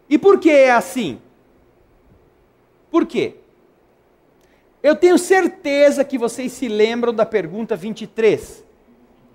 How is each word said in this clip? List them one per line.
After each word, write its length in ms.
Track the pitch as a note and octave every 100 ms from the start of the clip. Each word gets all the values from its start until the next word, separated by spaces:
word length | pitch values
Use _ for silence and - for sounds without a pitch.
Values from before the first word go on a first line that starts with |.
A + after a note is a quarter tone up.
| -
E 100 | C4+
por 200 | G4 G4
que 120 | D#4+
é 200 | C#4+ C4
assim? 500 | A#3 - B3+ F3 G#2+ _ _ _ _ _ _ _ _ _ _ _ _ _ _ _ _ _
Por 160 | E4 -
quê? 300 | G#3 A#2+ - _ _ _ _ _ _ _ _ _ _ _ _ _ _
Eu 140 | C#4+ D4+
tenho 220 | F4+ F4+
certeza 840 | - F#4+ F4 - C#4+ C#4+ C#4+ C4
que 140 | C#4 C4
vocês 340 | A3+ A#3 B3+
se 160 | - B3
lembram 440 | G#3 A3 A#3 A#3
da 120 | A3+ G#3+
pergunta 500 | G#3+ E3 G3+ A3+ G3+
vinte 260 | G#3 G#3+
e 40 | A3
três 580 | - A3 D3+ - - _ _ _ _ _ _ _